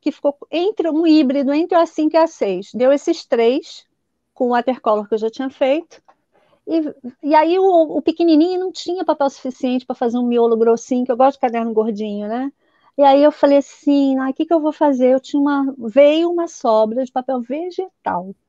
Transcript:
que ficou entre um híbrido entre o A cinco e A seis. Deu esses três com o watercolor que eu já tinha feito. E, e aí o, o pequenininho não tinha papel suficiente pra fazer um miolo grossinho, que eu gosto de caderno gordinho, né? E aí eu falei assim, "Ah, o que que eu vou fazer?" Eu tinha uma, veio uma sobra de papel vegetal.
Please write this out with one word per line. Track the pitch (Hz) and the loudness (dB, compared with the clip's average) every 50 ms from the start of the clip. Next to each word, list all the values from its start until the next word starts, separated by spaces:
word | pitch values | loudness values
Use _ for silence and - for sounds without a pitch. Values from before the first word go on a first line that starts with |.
| _ | _
que | 311 - | -6 -8
ficou | - _ 285 285 _ - _ - | -4 _ -4 -4 _ -16 _ -6
entre | 320 349 392 440 - 339 330 | -4 -2 -4 -4 -4 -4 -2
um | 294 311 339 | -2 0 2
híbrido | 330 302 311 311 247 277 285 285 254 285 | 4 4 4 4 2 0 -2 -2 0 0
entre | 294 339 349 381 339 | -2 -2 0 2 0
o | |
A | 339 | 0
cinco | 320 _ - 311 302 311 | 0 _ -2 -2 0 2
e | 330 | 2
A | 330 330 | 0 0
seis. | - - 269 202 190 180 196 - - | 0 -4 -4 -4 -4 -6 -8 -10 -6
Deu | 214 247 262 285 | -2 2 2 2
esses | 285 - - 339 - - | 0 0 -2 -4 -4 -4
três | _ - 233 226 233 254 302 349 - - - _ _ _ _ _ _ _ _ _ _ _ | _ -2 2 2 2 2 0 -4 -8 -20 -20 _ _ _ _ _ _ _ _ _ _ _
com | _ 262 247 | _ -2 0
o | |
watercolor | 240 240 240 - 254 - _ 233 214 208 214 208 | 0 0 0 -2 -4 -2 _ 0 0 0 -2 -4
que | - | -4
eu | 220 | -4
já | 214 226 | -4 -6
tinha | 226 - 262 269 | -6 -6 -8 -8
feito. | - - 294 262 277 320 339 _ - - _ _ _ _ _ _ _ _ _ _ _ _ _ | -4 -4 -2 0 0 -2 -4 _ -20 -20 _ _ _ _ _ _ _ _ _ _ _ _ _
E, | - 320 330 311 294 - _ - 240 - _ - 277 | -4 -4 -4 -4 -4 -8 _ -16 -18 -18 _ -4 2
e | 311 | 2
aí | 311 311 320 349 381 | 2 4 2 2 2
o, | 381 392 370 339 320 294 262 285 | 2 4 4 4 2 2 -2 -4
o | 269 | -2
pequenininho | - 320 - 349 339 320 294 320 359 370 359 | -4 -2 0 2 4 4 4 4 2 0 -4
não | 370 370 330 | -6 -6 -8
tinha | - - - 349 370 381 | -10 -10 -8 -6 -6 -2
papel | 359 302 311 277 277 | -4 -2 0 -2 -4
suficiente | 277 - - 262 254 _ - 254 247 254 - | -4 -6 -12 -12 -10 _ -4 -4 -4 -4 -6
pra | _ 254 | _ -8
fazer | _ 262 233 226 247 | _ -4 -2 -2 -2
um | 247 | -2
miolo | 240 240 240 233 233 233 | 0 0 2 2 2 2
grossinho, | 220 226 233 226 233 - - 262 247 247 | 2 2 2 2 0 -2 -4 -4 -4 -2
que | - 247 | -4 0
eu | |
gosto | 226 262 269 269 | 2 2 2 2
de | _ | _
caderno | - 254 226 233 226 233 220 | -6 -4 -4 -4 -6 -2 -2
gordinho, | 214 220 226 220 202 214 214 202 202 208 208 | -2 -2 -2 -4 -6 -8 -8 -8 -8 -8 -8
né? | 220 247 262 285 _ _ _ _ _ _ _ _ _ - | -8 -6 -8 -8 _ _ _ _ _ _ _ _ _ 2
E | 285 | 4
aí | 277 269 285 285 | 4 6 6 4
eu | 302 294 | 4 4
falei | - - 285 277 277 | 2 2 4 4 2
assim, | 277 - - - - 294 285 285 277 269 269 262 | 2 -2 -12 -6 -2 0 2 2 2 0 0 -2
"Ah, | 262 269 | -2 -4
o | 262 | -4
que | _ 320 | _ -2
que | 320 349 | 0 0
eu | 330 | 0
vou | 294 311 294 | 0 -2 -2
fazer?" | - 320 294 277 247 254 254 254 | 0 0 0 2 2 2 2 2
Eu | 262 | 2
tinha | _ - - 285 | _ -2 -2 0
uma, | 285 294 285 277 277 269 262 269 | 0 0 0 -2 -2 -4 -6 -8
veio | 233 226 202 269 285 285 302 320 339 349 | -10 -2 4 4 4 6 4 2 0 -2
uma | 349 339 339 339 | -2 -4 -4 -6
sobra | - - - 240 220 220 220 220 220 247 262 | -8 -6 -2 0 2 2 2 0 0 -4 -6
de | 254 _ | -4 _
papel | 262 254 - 269 254 233 | -8 -6 -4 -6 -6 -4
vegetal. | _ 254 302 339 370 349 - 381 370 _ _ _ 208 190 175 185 190 196 _ _ | _ -8 -8 -8 -8 -8 -8 -10 -10 _ _ _ -6 -6 -6 -8 -10 -16 _ _